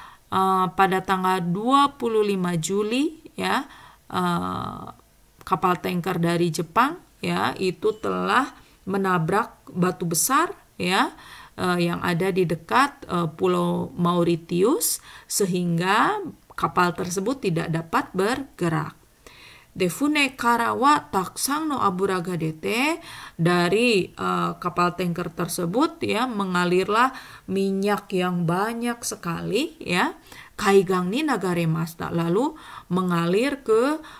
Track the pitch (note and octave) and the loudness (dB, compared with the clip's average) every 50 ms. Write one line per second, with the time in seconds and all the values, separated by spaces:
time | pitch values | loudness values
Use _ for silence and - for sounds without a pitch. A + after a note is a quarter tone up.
0 | - - - - _ - - F#3+ F#3+ F#3+ F#3+ F#3 F#3 F3+ E3 - G3 F#3+ F#3 F#3+ | -18 -20 -20 -20 _ -4 0 2 2 4 4 2 2 2 2 2 2 4 2 0
1 | F#3 - G3 F#3 F#3 F#3 F#3 F#3 F3 F3 E3+ G3+ G#3+ A#3+ C4+ C#4 C#4+ C#4 C#4 - | 0 0 0 0 2 2 0 0 0 0 -2 -2 0 4 4 4 4 4 0 -2
2 | A#3+ A#3 A3+ G#3+ G#3+ G#3 G3+ F#3+ F3+ F3 F3 E3+ D#3 - F#3+ G3+ G#3 G#3 A#3 B3+ | -4 0 2 2 2 2 0 0 0 -2 -2 -2 -2 -2 -2 -2 0 0 0 0
3 | C#4+ E4 D#4 - - - _ - F#3+ F#3 G3 A#3+ C#4+ - - - - - - - | 0 -2 -4 -8 -18 -16 _ -4 -2 -2 0 -2 -2 -6 -12 -20 -20 -20 -20 -20
4 | _ - - F#3 F3+ F3 F3 F3 F3 F#2 F#2 - - - - - - - - - | _ -8 -4 -2 0 0 0 -2 -2 -4 -6 -6 -6 -8 -10 -10 -12 -16 -18 -20
5 | _ _ _ _ _ _ _ - - - F#3 F3 - F#3 F3+ F3 - F#3+ F3+ F3+ | _ _ _ _ _ _ _ -18 -8 -4 -2 0 0 0 0 0 -2 -4 -4 -2
6 | E3 F#3+ F3+ F3+ E3+ E3+ E3+ E3+ F3 F3 D#3+ - F3 D#3+ - A3 B3 C#4+ E4+ F#4 | -2 -2 -2 0 0 0 2 2 0 0 0 -2 -6 -2 0 0 2 2 0 -6
7 | - _ _ _ - F3+ F3 F3+ G3 - - - F#3+ F#3 F3 - - G#3+ G#3+ - | -12 _ _ _ -6 -4 -2 -2 -2 -2 -2 -2 -4 -4 -2 -2 -2 -2 -2 -2
8 | - - F#3 F3+ F2+ - G3+ A#3+ C4+ C#4 - - - - - _ - - F#3+ G3 | -4 -4 -4 -2 0 0 2 0 0 -2 -6 -14 -20 -20 -20 _ -8 -4 -2 -2
9 | G3 F#3+ F#3 F3+ D#3+ D#3 - F3+ A#3 - - - _ - - F#3 F3 F3+ F3 - | 0 2 2 2 2 2 0 0 -2 -2 -6 -20 _ -8 -2 0 0 0 0 -2
10 | F#3 E3+ E3+ E3+ - - C4 D4 E4 F#4 G#4 - - _ _ - F#3+ F3+ F#3 G#3 | -4 -4 -2 0 0 2 2 2 2 0 -2 -8 -18 _ _ -6 -2 0 2 2
11 | C4 E4+ - - - - - - - - _ - F#3 F#3 F3+ F3 F3 E3+ F3 F3 | 2 0 -2 -8 -20 -20 -20 -20 -20 -16 _ -4 -2 0 2 2 2 0 0 -2
12 | - F3+ F3 E3 F#3 G3 F#3 F#3 F#3 D#3+ F3 D#3+ - - - A#3+ C4+ C#4+ - - | -2 -2 0 0 0 0 2 2 2 0 0 -4 -4 0 2 2 2 2 0 -6
13 | - - - - E3+ D#3+ D#3 - F#3 F#3 F3+ F3+ F3 F3 F3 F3 F3 F3+ - - | -10 -4 -2 -2 -2 -2 -2 0 0 2 2 2 0 0 0 -2 -4 -4 -4 0
14 | F3 F3 F3 F3 E3+ E3+ E3+ D#3+ E3 - F3 F3 F#3 A3+ D#4 A#4 A#4+ - - - | 0 2 2 4 4 2 2 0 -2 -2 0 2 2 4 2 2 0 -2 -4 -4
15 | - - - - - - - - G#3+ F#3 F3+ F3+ F3 F3 E3+ E3 F3+ F#3 G3 A3 | -8 -14 -20 -18 -12 -6 -2 -2 0 0 0 0 0 0 0 0 0 2 2 2
16 | C4+ E4 G#4 G#4+ G4+ C#4+ - - _ - - - - D#3+ - F#3+ F3+ F3 E3+ - | 2 2 0 -2 -6 -8 -12 -14 _ -20 -6 -2 -2 0 2 2 2 2 0 -2
17 | F#3 F3+ F3 G3 F#3+ G#3+ C#4 C#4 - G3 E3 E3 E3 - D#3 E3 E3 - - B3 | -4 -4 -4 -4 -2 -2 -2 -2 -2 -2 0 0 -2 -2 -2 -4 -2 -2 -2 -2
18 | C#4+ - - F#3 F#3+ G#3+ B3+ C4+ C4+ - - - F3 E3+ D#3+ D#3 D3+ D3+ - _ | -2 -2 -2 -2 0 0 0 -2 -6 -10 -8 -4 -2 0 0 -2 -2 -4 -10 _
19 | _ _ _ _ - - - - - - - - - _ - - F#3+ F3+ F3 - | _ _ _ _ -20 -20 -20 -20 -20 -20 -20 -20 -20 _ -6 -2 -2 -2 0 0
20 | C#4 D4 D4+ D4 C#4+ C4 C4+ - - A#3 A#3+ A#3 A#3 A3 G#3+ G#3 A#3+ C#4+ D4+ C#4+ | 0 0 2 2 0 0 -2 0 0 2 2 2 2 0 0 2 4 4 4 4
21 | - - - G3 F3+ F3+ - - - - C#4 D4+ D#4+ D#4 C#4+ A#3+ G#3 G3+ F#3 F3+ | 2 -2 -2 -2 -2 -4 -6 -6 -4 -2 -2 -2 -2 -2 -2 0 0 0 0 0
22 | G3 F#3+ F#3+ F#3 E3+ F#3 F3+ E3 D#3+ D#3+ D#3 D#3 - G3 G#3 A#3 C4 D4+ E4 - | -2 0 -2 -2 -4 -4 -4 -4 -2 -4 -4 -6 -6 -4 -2 0 0 0 -2 -4
23 | - - - - - - - - E3 E3+ F3 F3 F3 F3 F#3 G#3+ A#3+ B3 A3+ F#3+ | -6 -12 -16 -16 -16 -12 -4 0 2 2 4 4 2 2 2 4 4 4 4 2
24 | F3 - - - F#3 F3+ F3+ F3 F3 F3 E3+ - - F3+ E3 F3 F3 F3 E3+ - | 0 -2 -6 -6 -4 -2 -2 0 -2 -2 -4 -4 -6 -4 0 2 2 2 0 -2
25 | F#3 F3 E3+ F3 F3 F3 - - F3 D#3+ - - F3+ E3+ F3+ A#3+ D4+ D#4+ D#4+ - | -4 -4 -2 -4 -6 -6 -6 -6 -6 -4 -4 -4 -2 0 2 2 2 2 0 -2
26 | - G3+ G3 G#3 A#3+ B3+ A#3 G3+ G3 F#3 F3+ F3+ F3+ F3+ F3 F3+ F#3+ F#3 G3+ A3 | -2 -2 0 0 0 -2 -2 -2 -2 0 0 0 2 4 4 2 2 2 2 2
27 | B3 C4 C4 - - - - - - - F#3 G3 G3 G3 F#3+ F#3+ G3 G3+ G#3 G3 | 2 2 0 -4 -16 -18 -20 -16 -8 -4 -2 0 0 0 0 0 0 0 0 -2
28 | - - G3 F3+ F3+ F3+ F#3 F3 F3 D#3+ E3+ F#3 G3+ A3+ A#3 A#3 A#3 A#3+ A#3+ A#3+ | -2 -2 -2 0 0 0 0 0 0 0 0 0 0 -2 -4 -4 -4 -4 -4 -4
29 | - - - - - E3+ E3+ E3+ E3+ E3+ F3+ A#3 D4+ - - - - - F3 F3+ | -6 -8 -8 -8 -8 -8 -6 -6 -4 -2 -2 -2 -2 -2 -6 -10 -6 -4 -2 0
30 | A3+ D#4 G4 - - - - - - - - - - G3+ G3 G3 F#3+ E3 F#3+ F#3 | 0 0 -2 -6 -14 -20 -20 -20 -20 -18 -10 -2 4 6 6 8 6 6 2 0
31 | F3+ F3+ G3 C4 D#4+ D4+ B3+ G3+ F3+ F#3 F3 E3+ E3+ D#3+ D#3+ D#3+ E3 E3 - - | 0 0 0 0 0 0 0 0 0 0 0 0 2 2 0 0 -2 -4 -6 -8
32 | - D#3+ - E3+ E3 E3 E3+ G3+ C4 D#4 D#4+ - - - - - - - F3 F#3 | -8 -4 -2 -2 0 2 2 2 2 0 -2 -6 -14 -20 -18 -16 -8 -4 -2 0
33 | F#3 F3+ F3 E3+ E3+ E3+ F3+ G#3 A#3+ C#4+ C#4 C4+ - - A3 A3 A#3+ C#4 D4+ D#4+ | 0 0 0 0 2 2 2 2 2 0 -2 -2 0 2 4 4 4 2 0 -2
34 | D#4 - - - | -6 -12 -20 -20